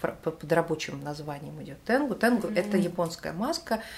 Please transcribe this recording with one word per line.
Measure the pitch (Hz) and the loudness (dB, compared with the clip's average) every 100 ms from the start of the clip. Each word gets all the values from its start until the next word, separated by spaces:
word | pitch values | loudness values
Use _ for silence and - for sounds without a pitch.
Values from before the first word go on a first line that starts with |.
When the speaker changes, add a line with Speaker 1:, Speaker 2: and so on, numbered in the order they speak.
| - - | -6 -4
Speaker 1:
по-, | 165 | -6
под | 160 151 | -4 2
рабочим | 170 165 156 - 143 | 2 2 0 -4 -8
названием | 143 147 151 143 143 151 | -8 -8 -8 -10 -10 -12
идёт | 139 - - | -12 -8 0
Тенгу. | 254 285 - | 2 2 2
Тенгу | 233 247 - | 4 4 2
Speaker 2:
Мгм. | 208 | 0
Speaker 1:
это | 208 190 | 2 4
японская | 175 175 170 - 156 | 4 2 -2 -2 -6
маска, | 160 254 339 - 220 - | -4 -2 -2 -2 -2 -2